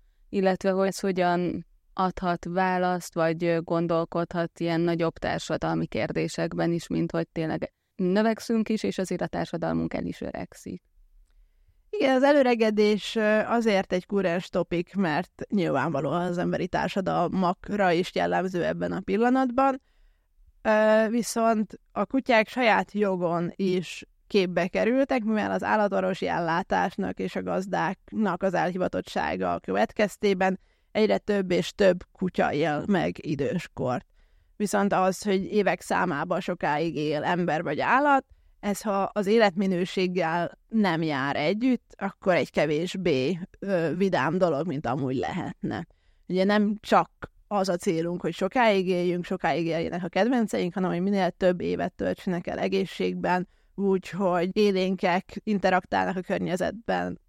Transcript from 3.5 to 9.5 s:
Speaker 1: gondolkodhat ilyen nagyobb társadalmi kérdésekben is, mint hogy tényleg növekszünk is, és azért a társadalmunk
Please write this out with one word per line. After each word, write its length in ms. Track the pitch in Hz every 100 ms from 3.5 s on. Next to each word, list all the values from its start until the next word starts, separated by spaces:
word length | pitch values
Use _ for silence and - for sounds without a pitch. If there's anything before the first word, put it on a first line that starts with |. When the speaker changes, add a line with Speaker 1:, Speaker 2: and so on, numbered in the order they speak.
| 165
Speaker 1:
gondolkodhat 1000 | 165 170 170 165 170 170 170 175 170 -
ilyen 200 | 170 165
nagyobb 340 | 170 165 165
társadalmi 720 | - - 156 - 160 165 160 165
kérdésekben 840 | - 156 165 160 - 170 170 170
is, 140 | 170 -
mint 240 | 165 165
hogy 180 | 165 165
tényleg 440 | - 160 - - _ _
növekszünk 720 | - 180 196 220 220 - 226 214
is, 140 | 220
és 160 | 196 190
azért 220 | 185 175
a 60 | 175
társadalmunk 680 | 175 165